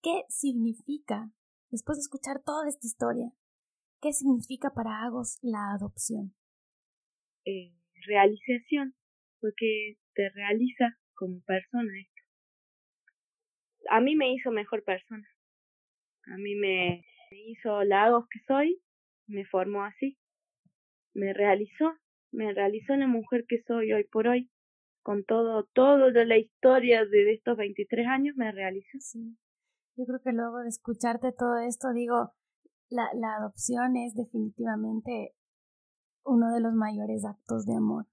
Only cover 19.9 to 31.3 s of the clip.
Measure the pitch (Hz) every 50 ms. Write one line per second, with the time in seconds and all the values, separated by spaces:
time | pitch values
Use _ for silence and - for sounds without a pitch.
19.9 | 202 - - 277 277 _ _ _ _ _ _ _ _ _ _ _ _ _ _ _
20.9 | _ _ _ _ _ - 202 196 196 196 202 208 190 196 214 214 - - 311 320
21.9 | 320 320 _ _ _ _ _ _ - 233 220 214 202 202 202 196 208 220 - -
22.9 | 277 277 277 262 240 226 214 - 254 247 240 _ 247 233 - - 233 233 220 214
23.9 | 214 208 208 - - 220 220 240 247 247 254 - _ _ _ _ _ _ _ _
24.9 | _ _ _ - 208 208 196 - 226 226 233 226 226 220 208 _ _ 247 254 277
25.9 | 285 277 269 262 247 233 233 233 226 220 220 _ _ _ - 262 262 262 240 247
26.9 | 233 226 220 202 202 208 202 208 220 220 _ - 240 220 208 202 202 - 208 -
27.9 | - 233 240 240 262 269 277 294 294 269 240 220 208 190 190 190 185 196 196 _
28.9 | - 269 - - - 233 226 226 226 _ _ _ _ _ _ _ _ _ _ _
29.9 | _ 240 254 240 254 254 _ 262 240 226 233 233 233 240 240 233 220 - _ -
30.9 | 233 233 - 240 233 233 247 254